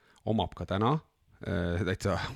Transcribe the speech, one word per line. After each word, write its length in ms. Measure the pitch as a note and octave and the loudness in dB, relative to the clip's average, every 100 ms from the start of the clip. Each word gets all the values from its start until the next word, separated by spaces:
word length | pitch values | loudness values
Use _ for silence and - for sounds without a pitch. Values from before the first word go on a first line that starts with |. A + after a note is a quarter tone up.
| _ _ G#2+ | _ _ 0
omab 280 | A2 F2 - | 0 0 -2
ka 100 | - | -2
täna, 220 | F#2+ A2+ D#3 - _ _ - - | 2 2 2 -2 _ _ -12 -4
eh, 340 | F#2 F2 F2 F2+ | -2 0 0 0
täitsa 300 | F#2 G2+ E2+ - | 0 0 -2 -4